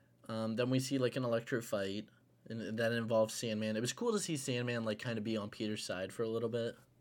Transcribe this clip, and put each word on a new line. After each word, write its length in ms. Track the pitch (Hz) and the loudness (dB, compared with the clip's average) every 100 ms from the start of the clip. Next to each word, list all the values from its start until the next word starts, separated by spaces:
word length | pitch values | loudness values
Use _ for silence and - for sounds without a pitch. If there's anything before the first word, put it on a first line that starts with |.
| _ _ - | _ _ -6
um, 300 | 110 110 113 | -2 0 2
then 120 | 123 | 4
we 120 | 131 | 2
see, 160 | 131 135 | 2 2
like, 180 | 123 131 | 2 2
an 80 | |
electric 400 | 123 117 120 127 | 2 0 2 -2
fight, 460 | 113 104 98 101 107 - _ _ - | 0 0 0 -4 -8 -16 _ _ -10
and 280 | 113 98 113 | -6 -4 0
that 140 | 113 | 2
involves 420 | 117 113 110 110 | 2 2 4 4
Sandman. 420 | - 117 107 110 110 | 2 -2 0 0 0
It 20 | |
was 140 | 123 | 0
cool 180 | - 240 | 0 0
to 80 | 208 | 0
see 160 | - 147 | 0 -2
Sandman, 460 | 135 123 120 120 110 | 0 0 0 0 0
like, 140 | 107 | -2
kinda 220 | 131 113 | -2 -2
be 160 | 107 110 | 0 -2
on 120 | 104 | -2
Peter's 340 | - 107 107 | -4 -4 -2
side 280 | - 92 95 | -4 -4 -4
for 120 | - | -2
a 40 | 113 | -2
little 220 | 113 117 | 0 0
bit. 260 | 117 117 - - _ | 0 -2 -6 -16 _